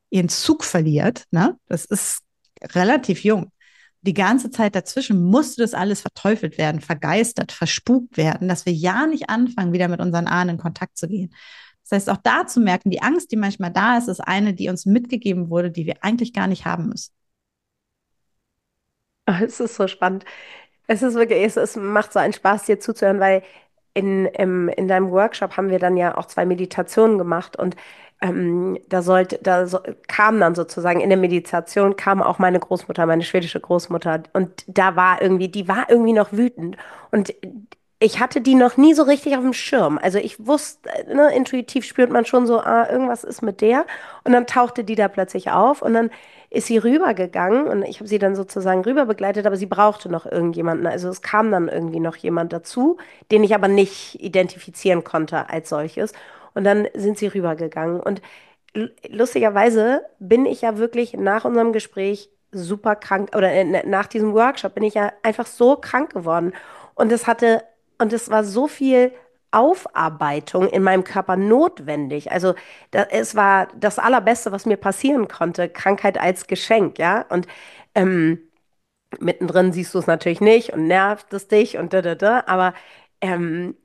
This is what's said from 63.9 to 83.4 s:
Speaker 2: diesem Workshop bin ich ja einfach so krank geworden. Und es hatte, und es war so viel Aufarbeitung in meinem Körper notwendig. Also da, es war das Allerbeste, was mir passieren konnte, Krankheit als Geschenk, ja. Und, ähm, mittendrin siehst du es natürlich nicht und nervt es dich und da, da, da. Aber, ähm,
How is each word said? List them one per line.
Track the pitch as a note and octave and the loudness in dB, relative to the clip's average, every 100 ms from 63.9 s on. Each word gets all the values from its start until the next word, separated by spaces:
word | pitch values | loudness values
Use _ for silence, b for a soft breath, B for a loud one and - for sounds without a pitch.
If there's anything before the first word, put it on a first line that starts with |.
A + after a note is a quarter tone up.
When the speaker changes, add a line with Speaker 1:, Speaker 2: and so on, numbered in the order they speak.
| G3 G#3 | -2 -2
Speaker 2:
diesem | A3+ G#3+ | -2 0
Workshop | G#3+ B3 C4+ - - | 2 2 0 -6 -4
bin | |
ich | G#3+ G#3+ | -2 0
ja | G3+ - | -2 -2
einfach | A3+ G#3+ A#3 | -4 -4 -6
so | - A#3+ C#4+ | 2 4 4
krank | - B3+ D#4 | 0 -4 -2
geworden. | - E3 E3+ F3 B B B B - | -6 -2 -2 -2 B B B B -2
Und | A3+ | 0
es | A#3 - | 2 0
hatte, | A3+ A#3 A3+ - _ _ - | 2 2 2 -2 _ _ -4
und | A3+ | -2
es | A3+ - | -2 0
war | G#3+ | 0
so | G#3 G3+ D4 | 0 -2 -2
viel | - C4+ B3+ B3+ B3+ B _ _ | -2 2 4 4 0 B _ _
Aufarbeitung | A3 C#4 F#4 - - D#3+ D#3 D3+ D3 D3+ F#3 F#3 | 2 4 2 -2 -4 -4 -2 -4 -4 -4 0 0
in | - | 2
meinem | F#3+ F#3+ | 2 2
Körper | F3+ G3 F#3+ F#3+ | 0 -4 -2 -2
notwendig. | G3+ A#3+ F4 - C#3 D3 C#3 D3 - | 2 4 4 0 -8 -6 -6 -8 -6
Also | F3 F#3 F3+ B B B | -2 -2 -2 B B B
da, | - | -2
es | G3+ A3 A3+ G#3 | 0 -2 -2 2
war | G3 G3 - - | 4 4 2 -2
das | G#3 - | -4 0
Allerbeste, | A#3 B3+ G3+ A#3+ A3 | 2 2 2 0 -2
was | G3 A3+ | -6 -2
mir | G3 | -2
passieren | G3 F#3+ C4+ C#4+ G3+ | -2 -2 0 0 -2
konnte, | - E3+ F3 F3 | -4 -4 -2 -6
Krankheit | - F#3+ G3 G3+ F#3+ | -2 0 2 0 0
als | F3 F#3 - | 0 -2 -6
Geschenk, | F3+ - A3+ E3+ - | -6 2 2 2 0
ja. | E3 G#3+ - | 0 0 -2
Und, | F3 F3 B B B B G#3+ | -4 -4 B B B B 0
ähm, | F#3 F3+ D#3+ E3 - _ _ _ _ _ _ - | 2 2 2 0 -6 _ _ _ _ _ _ -6
mittendrin | E3 F3+ F3 F3 F#3 | -6 -4 0 2 2
siehst | F3 E3+ | 0 -4
du | F#3+ | -4
es | E3 | 0
natürlich | E3 F3+ E3+ | 0 0 2
nicht | G#3 A3+ - | 6 6 4
und | D#3 D#3+ | -2 2
nervt | F#3 G3 G#3 - | 2 2 -2 -8
es | G3 - | -12 0
dich | G#3+ A#3 - | 2 2 -2
und | E3+ | -4
da, | F#3+ | -2
da, | E3+ E3 | -2 0
da. | G3+ B3 - | 2 2 0
Aber, | F#3 F#3 B B B B _ | 0 0 B B B B _
ähm, | F#3+ F3 | -6 -4